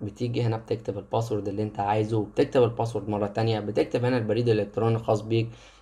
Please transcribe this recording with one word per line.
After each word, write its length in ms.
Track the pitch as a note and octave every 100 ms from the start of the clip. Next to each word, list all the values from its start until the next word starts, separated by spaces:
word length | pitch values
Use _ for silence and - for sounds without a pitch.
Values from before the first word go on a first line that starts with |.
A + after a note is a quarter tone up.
بتيجي 400 | G#2 - B2 A#2
هنا 160 | A#2+ A2
بتكتب 400 | - A2+ - G2
الباسورد 500 | F#2+ A2+ A2 G#2 G2+
اللي 160 | G2+
أنت 160 | G#2+ G2+
عايزه، 380 | G2+ A2 G#2+ A2+
وبتكتب 460 | G2+ - C#3+ C#3
الباسورد 460 | A#2 A#2+ A#2 G#2 G2+
مرة 180 | G#2 G#2
تانية، 320 | A2 A2+ G#2+
بتكتب 460 | G#2 A2 D#3 B2 B2
هنا 120 | B2+
البريد 320 | A2 G#2+ A#2
الإلكتروني 460 | G#2+ G2+ - A2+ A2+
الخاص 260 | A#2 G#2+
بيك، 280 | A2 A2+ A2+ - - -